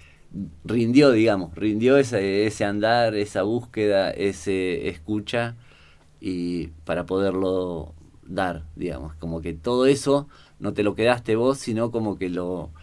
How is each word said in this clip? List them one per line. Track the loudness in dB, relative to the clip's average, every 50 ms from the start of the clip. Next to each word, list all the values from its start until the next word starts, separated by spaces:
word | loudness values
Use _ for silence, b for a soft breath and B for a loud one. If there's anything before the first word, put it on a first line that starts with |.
| b b b b b b -12 -12 -12 -12 -14 -14 -8
rindió, | -2 0 0 2 6 6 8 8 8
digamos, | 8 6 4 4 2 0 -2 -6 -6
rindió | -2 -2 0 0 2 4 6 6
ese, | 6 4 4 2 0 2 2 2 2 2
ese | 0 0 -2 -2
andar, | -2 0 0 2 2 4 4 2 2 0
esa | -2 -4 -2 -2 -2
búsqueda, | 0 0 0 -2 -4 -6 -4 0 2 2 4 2 2 0
ese | -2 -2 -2 -2 -2 -2 -4 -2 -2 0 0 -2 -2 -2 -4 -6
escucha, | -6 -8 -6 -4 -4 -4 -4 -4 -4 -4 -4 -4 -8 -12 b b b b b b b b b b _ -10
y | -8 -6 -4 -4 -4 -4 -4 -4 -6 -8 -12 -14 -6
para | -4 -4 -4 -2
poderlo | -2 0 0 0 0 0 0 0 0 0 0 -2 -4 -6 -8 -10 -12 -14 -20 -20 -20 -20 -20 -16
dar, | -8 -6 -4 -4 -4 -4 -8 -12 -14 -10
digamos, | -8 -6 -6 -6 -8 -10 -12 -12
como | -10 -8 -8 -8 -6
que | -6 -8 -10
todo | -6 -4 -2 0 4 4
eso | 4 4 2 2 0 0 0 0 b b b b b b b
no | -6 -4 -2
te | 0
lo | 0 0 0
quedaste | 2 2 2 2 0 0 0 0
vos, | 2 2 0 0 0
sino | -4 -4 -2 -2 -2 -2
como | -2 -4 -2 -4 -4 -4
que | -4 -4
lo, | -4 -4 -4 -4 -4 -6 -8 -12 -14 b